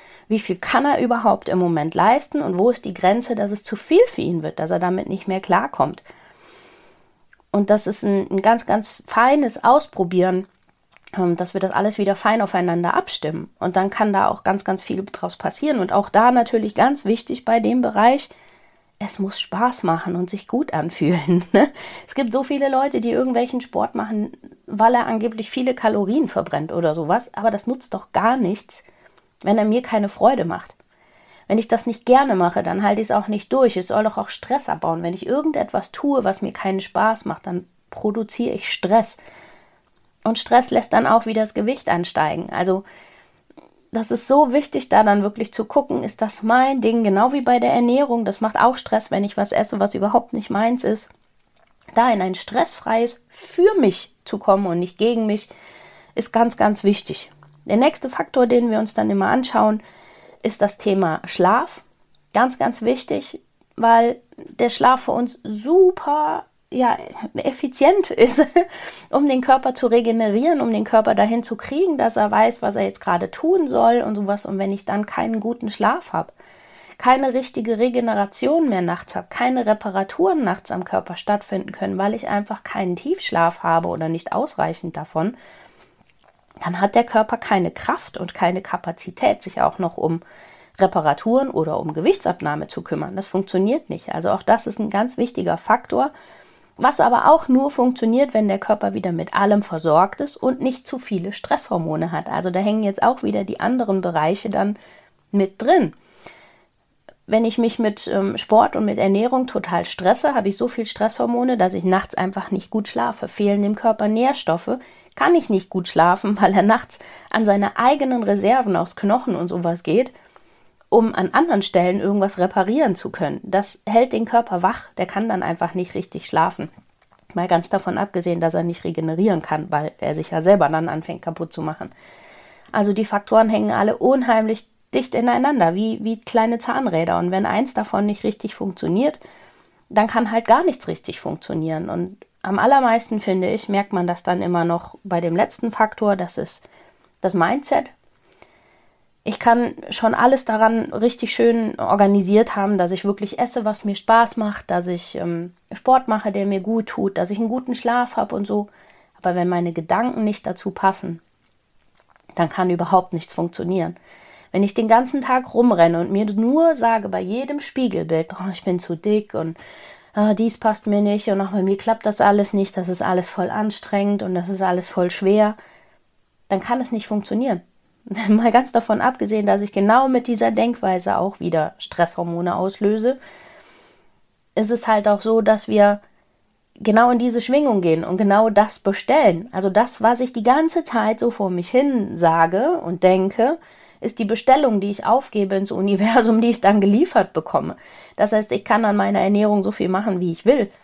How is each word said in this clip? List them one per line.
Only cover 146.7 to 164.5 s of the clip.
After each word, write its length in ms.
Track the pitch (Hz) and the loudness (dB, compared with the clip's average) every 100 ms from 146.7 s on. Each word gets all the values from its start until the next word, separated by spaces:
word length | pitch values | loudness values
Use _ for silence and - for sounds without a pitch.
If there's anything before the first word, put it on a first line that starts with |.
| _ _ _ _ _ | _ _ _ _ _
das 140 | 190 | -2
Mindset. 560 | 185 170 262 277 - - _ _ _ _ _ - _ _ _ _ _ _ _ | 2 2 0 0 -2 -2 _ _ _ _ _ -20 _ _ _ _ _ _ _
Ich 160 | - 208 | -8 -2
kann 360 | 240 233 233 - - | 2 4 2 -4 -12
schon 240 | - 226 | -2 0
alles 320 | - 247 262 - | 4 4 4 0
daran 460 | 214 220 226 - | 2 2 2 -2
richtig 420 | - 233 247 233 | -2 -2 -2 -6
schön 440 | - 233 233 220 - | 2 2 2 -2 -4
organisiert 800 | 95 202 202 202 185 208 226 - | -2 4 4 4 4 2 2 0
haben, 220 | 196 202 | 0 0
dass 120 | 175 | 0
ich 140 | 185 | 0
wirklich 340 | 202 196 202 - | -4 -4 -6 -4
esse, 280 | 240 254 214 | -4 -2 -4
was 180 | 208 | -2
mir 100 | 208 | -4
Spaß 440 | 202 - 226 233 233 | -6 2 4 4 0
macht, 320 | 214 202 - | -4 -6 -4
dass 160 | 180 175 | -4 -2
ich, 300 | 175 - - | -6 -8 -8
ähm, 380 | 175 170 175 - _ | -6 -6 -8 -14 _
Sport 360 | - - 254 254 | -6 2 2 4
mache, 240 | 214 214 | -2 -2
der 140 | 196 196 | -2 -2
mir 140 | 196 | -2
gut 260 | 190 226 214 | -2 -2 -2
tut, 320 | - 196 190 | -4 -2 -2
dass 120 | 180 | -4
ich 80 | 202 | -2
einen 120 | 226 | -2
guten 240 | 254 254 | -4 -4
Schlaf 420 | 240 - 240 247 - | -4 -2 0 -2 -2
hab 160 | 202 | -4
und 140 | - 202 | -4 -4
so. 220 | 208 208 _ _ _ _ _ | -4 -4 _ _ _ _ _
Aber 160 | 185 | -4
wenn 140 | 175 175 | 0 0
meine 240 | 175 175 | 0 -2
Gedanken 520 | 165 160 185 247 247 | -6 -2 -2 0 -2
nicht 220 | 214 208 - | -4 -4 -8
dazu 240 | - 196 | -8 -10
passen, 500 | 185 190 190 170 165 _ _ _ _ _ _ _ _ _ _ _ | -2 -2 0 -8 -10 _ _ _ _ _ _ _ _ _ _ _
dann 140 | - 165 | -4 -2
kann 220 | - 180 | 0 -2
überhaupt 420 | 175 175 185 180 | 0 2 2 2
nichts 220 | 170 - | -6 -8
funktionieren. 600 | - 170 - 175 185 165 175 _ - - - _ | -6 -6 -6 -4 -2 -4 -8 _ -20 -20 -20 _